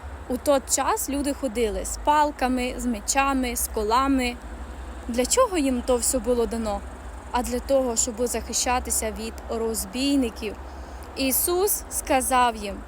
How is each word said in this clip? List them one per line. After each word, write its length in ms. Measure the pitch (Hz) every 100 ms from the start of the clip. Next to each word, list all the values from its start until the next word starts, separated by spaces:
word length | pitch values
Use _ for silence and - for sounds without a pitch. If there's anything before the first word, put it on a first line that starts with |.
| - - -
У 80 | 247
той 240 | - 277 -
час 400 | - 269 427 -
люди 240 | 277 285
ходили 500 | 269 269 214 220 190
з 120 | 196 -
палками, 800 | - 302 302 294 254 254 247 -
з 80 | 240
мечами, 720 | 214 - 269 269 269 247 240
з 120 | -
колами. 680 | 220 208 240 269 262 247 240 - - - - - - -
Для 180 | 240 247
чого 320 | - 508 370
їм 240 | 269 247
то 140 | 233 247
все 220 | 233 262
було 280 | 220 240 226
дано? 340 | 226 220 202 - - - - -
А 100 | 240
для 180 | 233 240
того, 360 | - 269 254 226
щоб 300 | - 220 247
захищатися 840 | 226 - 226 254 247 247 - 220
від 240 | 208 226 226 -
розбійників. 1040 | 233 226 214 202 247 277 285 240 - 214 196 - - - - - -
Ісус 680 | 269 247 - 359 403 - -
сказав 680 | - - 269 247 254 247 220
їм: 200 | 202 196